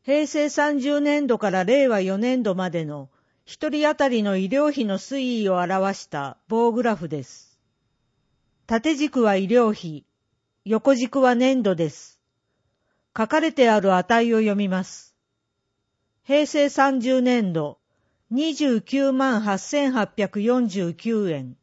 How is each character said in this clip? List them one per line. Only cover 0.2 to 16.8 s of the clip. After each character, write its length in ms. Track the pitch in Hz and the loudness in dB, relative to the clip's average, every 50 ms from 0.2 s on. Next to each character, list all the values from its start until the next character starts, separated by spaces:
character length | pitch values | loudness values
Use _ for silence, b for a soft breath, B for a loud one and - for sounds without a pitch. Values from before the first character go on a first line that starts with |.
| 311 | 0
成 240 | 285 - 302 294 294 | 0 0 -2 -2 0
三 300 | 294 - 294 302 294 277 | 0 -2 0 0 0 -2
十 200 | 247 285 294 294 | -2 0 0 0
年 280 | 294 294 294 294 294 | 0 0 0 0 0
度 100 | 247 233 | 0 0
か 140 | - 214 202 | 0 0 -2
ら 120 | 180 185 180 | 0 0 2
令 240 | 185 247 285 277 | 2 4 4 4
和 140 | 254 226 202 | 4 2 0
四 160 | 185 185 190 | 0 -2 -2
年 240 | 196 226 247 254 254 | -2 -2 0 0 0
度 140 | 233 208 185 | 0 -2 -2
ま 140 | 185 185 180 | -2 -4 -4
で 160 | 160 170 160 | -4 -6 -6
の 240 | 147 147 143 135 131 _ _ _ _ _ _ _ | -6 -10 -12 -14 -16 _ _ _ _ _ _ _
一 240 | - - _ 302 302 | -20 -12 _ -6 -4
人 140 | 254 302 302 | -2 0 0
当 120 | 294 311 | 0 2
た 140 | - 285 269 | 2 0 0
り 140 | 247 226 208 | 2 0 0
の 140 | 202 196 | 0 0
医 80 | 190 190 | -2 -2
療 240 | 190 240 277 294 302 | 0 0 0 0 0
費 160 | 285 277 226 | 0 -2 -4
の 120 | 208 190 | -4 -4
推 440 | 190 - - 269 277 262 254 240 226 | -6 -6 -8 -6 -6 -4 -4 -4 -2
移 80 | 208 196 | 0 0
を 80 | 185 | 0
表 360 | 180 180 175 190 190 190 196 196 | 0 0 -2 -2 -2 -2 -2 -4
し 120 | - - | -6 -12
た 320 | _ - 147 139 139 147 _ _ | _ -10 -8 -8 -8 -12 _ _
棒 240 | _ 220 226 233 240 | _ -2 0 2 2
グ 120 | 220 240 233 | 0 0 0
ラ 120 | 240 214 | -2 -2
フ 140 | 160 175 151 | -2 -6 -8
で 140 | 156 147 123 | -8 -8 -10
す。 360 | - - - - _ _ _ _ _ _ _ _ _ _ _ _ _ _ _ _ _ _ _ _ _ _ _ _ | -12 -18 -20 -20 _ _ _ _ _ _ _ _ _ _ _ _ _ _ _ _ _ _ _ _ _ _ _ _
縦 280 | - 233 226 226 311 320 | -4 -4 0 0 0 0
軸 260 | 262 302 294 - 262 | 0 -2 -2 0 2
は 140 | 233 214 196 | 2 4 2
医 120 | 190 196 | 2 0
療 240 | 180 226 247 233 214 | 2 2 4 4 2
費、 340 | 208 - - 165 156 143 _ _ _ _ _ _ _ _ _ _ _ _ _ | 0 -4 -8 -12 -14 -14 _ _ _ _ _ _ _ _ _ _ _ _ _
横 320 | 196 220 220 - 277 277 | -2 -2 2 4 4 4
軸 240 | 233 254 226 - 277 | 4 0 -2 0 2
は 160 | 262 254 247 | 2 2 4
年 260 | 233 254 262 269 254 | 4 2 2 2 2
度 140 | 214 202 185 | 0 0 0
で 140 | 160 165 147 | 0 -2 -4
す。 300 | - - - - _ _ _ _ _ _ _ _ _ _ _ _ _ _ _ _ _ _ _ _ _ | -4 -10 -20 -20 _ _ _ _ _ _ _ _ _ _ _ _ _ _ _ _ _ _ _ _ _
書 100 | - 220 | -6 -2
か 120 | 220 302 311 | 0 0 0
れ 100 | 320 320 | 0 0
て 180 | - - 254 233 | 2 4 4 6
あ 100 | 214 214 | 6 4
る 160 | 185 196 185 | 4 4 2
値 380 | 180 175 - 233 233 233 233 226 | 2 2 2 2 2 4 4 2
を 40 | |
読 180 | 220 220 214 202 | 2 2 2 0
み 140 | 202 208 190 | 0 -2 -2
ま 160 | 185 185 185 | -2 -4 -4
す。 280 | - - - - _ _ _ _ _ _ _ _ _ _ _ _ _ _ _ _ _ _ _ _ _ _ _ _ | -8 -12 -20 -20 _ _ _ _ _ _ _ _ _ _ _ _ _ _ _ _ _ _ _ _ _ _ _ _
平 240 | - 277 294 302 | 0 2 2 2
成 220 | 277 - 302 285 277 | 2 2 0 0 2
三 320 | - - | 2 2